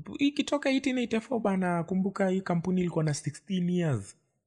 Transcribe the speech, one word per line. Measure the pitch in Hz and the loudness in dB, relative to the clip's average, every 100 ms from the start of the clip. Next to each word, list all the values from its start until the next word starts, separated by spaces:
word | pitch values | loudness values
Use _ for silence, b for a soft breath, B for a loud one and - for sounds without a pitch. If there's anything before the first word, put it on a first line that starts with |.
| - - | -10 0
ikitoka | 285 294 - 285 285 | 0 0 -2 0 2
eighteen | 269 269 254 | 2 2 -2
eighty-four | 240 220 - 233 | 0 -2 -2 -2
bana, | 208 190 180 175 | 0 0 2 0
kumbuka | 165 190 190 - 190 | 0 0 0 0 0
hii | 190 | 0
kampuni | 190 175 185 185 | 0 0 2 2
ilikuwa | 175 160 | 2 2
na | 156 | 0
sixteen | 143 147 - - 185 175 | 0 -4 -6 -4 -2 0
years | 180 165 117 101 - _ _ | 2 2 0 -4 -18 _ _